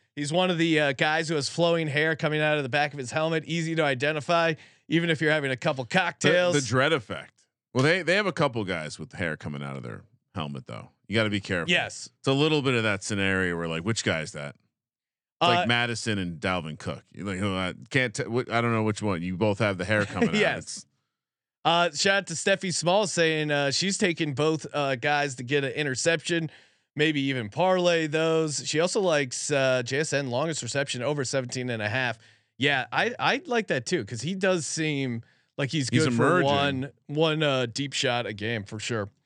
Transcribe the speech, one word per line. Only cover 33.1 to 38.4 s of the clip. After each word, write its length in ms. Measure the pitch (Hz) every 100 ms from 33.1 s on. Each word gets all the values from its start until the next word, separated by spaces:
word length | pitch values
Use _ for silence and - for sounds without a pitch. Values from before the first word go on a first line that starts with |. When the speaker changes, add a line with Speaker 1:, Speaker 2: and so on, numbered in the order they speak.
| -
Speaker 1:
I 240 | 151 247 349
like 200 | 233 202
that 180 | 143
too, 180 | - 175 101
'cause 160 | 117
he 120 | 143
does 320 | 190 190 180 -
seem 560 | 160 156 139 135 117 - _ _ -
like 120 | 139
he's 180 | 160 123
Speaker 2:
He's 140 | 139
Speaker 1:
good 100 | 151
for 240 | 117 131 180
Speaker 2:
emerging. 60 | 139
Speaker 1:
one, 440 | 143 143 131 135 - -
one, 340 | 147 160 156
uh, 240 | 147 131 120
deep 260 | 131 139
shot 320 | - 131 120 107
a 60 |
game 320 | 101